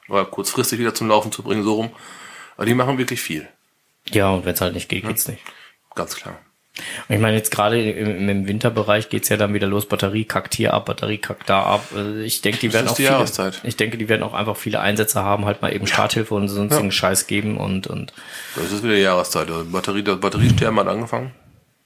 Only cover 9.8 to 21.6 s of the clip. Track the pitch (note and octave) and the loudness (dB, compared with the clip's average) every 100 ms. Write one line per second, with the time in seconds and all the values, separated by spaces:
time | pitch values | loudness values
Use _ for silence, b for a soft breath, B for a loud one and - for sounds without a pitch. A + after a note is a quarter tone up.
9.8 | - G2+ G2 A2 A2 G2 - - A2 G#2+ | 0 0 0 0 -2 -2 -2 0 2 2
10.8 | - - G#2+ G#2+ - - - G2 F#2+ G#2 | 0 -4 -4 -4 -6 -6 0 2 4 2
11.8 | - G#2 G#2 G#2+ A2 - G2+ A#2 A#2+ A2+ | 0 -6 -6 -6 -4 -2 -2 0 0 2
12.8 | A2+ A#2 C3+ C3+ A2+ - F#2+ - B2 - | 2 2 4 4 2 0 -4 -4 -6 -2
13.8 | A2 A2+ A2 A2 G#2+ - G#2 G2+ A2 G#2 | -2 -2 0 0 0 -4 -4 -4 -4 -2
14.8 | G2+ G#2 G#2+ A2+ G2 G2+ G2+ G2+ - G2+ | 0 2 2 0 2 0 0 0 -2 -2
15.8 | G#2 - G#2+ A2+ G#2+ G#2 G2+ G2+ G#2 D3+ | 0 2 2 0 0 0 0 0 0 2
16.8 | G2+ - F#2 F#2+ - G#2 G#2+ G#2+ G2+ F#2+ | 2 2 2 2 0 -2 -2 -2 -2 -2
17.8 | - - - - B B B - F2 G#2 | -4 -8 -10 -14 B B B -6 -4 -2
18.8 | A2+ G#2 F#2+ F2+ F2 E2+ D#2+ E2 E2 F#2 | 2 4 6 4 2 0 -2 -4 -4 -4
19.8 | G#2 G2+ G2+ F#2 G2+ G#2+ A#2+ A2+ A2+ G#2+ | -2 -2 0 0 0 4 4 6 4 2
20.8 | F#2+ G#2 A#2 A#2 B2+ - _ _ | 2 0 -4 -6 -6 -12 _ _